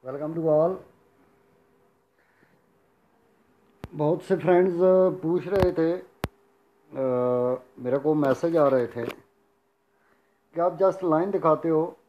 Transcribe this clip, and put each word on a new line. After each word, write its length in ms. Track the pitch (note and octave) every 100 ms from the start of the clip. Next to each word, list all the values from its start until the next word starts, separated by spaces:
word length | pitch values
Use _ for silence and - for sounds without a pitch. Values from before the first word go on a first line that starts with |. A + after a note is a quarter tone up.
Welcome 300 | B2+ C#3 D3+
to 140 | E3 D#3+
all। 240 | D3+ E3 F#3+ - _ _ _ _ _ _ _ _ _ _ _ _ _ _ _ _ _ _ _ _ _ _ _ _ _ _ _ _ _ -
बहुत 280 | D#3 D3 E3+
से 140 | - F#3
friends, 380 | D#3 F3+ F#3
uh, 480 | E3+ F#3 F#3 F#3 -
पूछ 240 | D#3+ F3 F3+
रहे 260 | G3 F#3
थे, 200 | D#3+ E3
अ, 1700 | F3+ - _ - _ _ _ _ _ _ C#3 C3 B2 B2 B2 B2 B2+ - -
मेरे 200 | B2 C#3
को 160 | C#3+
message 420 | D#3 C#3 B2+ E3+ E3
आ 120 | C#3+
रहे 180 | C3 A#2
थे 200 | A#2+ A#2
कि 1500 | - _ _ _ _ _ _ _ _ _ _ _ _ _ E3+
आप 180 | F3 E3+
just 260 | F#3+ F3+
line 260 | F3+ D#3 F#3
दिखाते 380 | F#3+ D#3+ D#3 E3
हो 280 | D#3 E3 -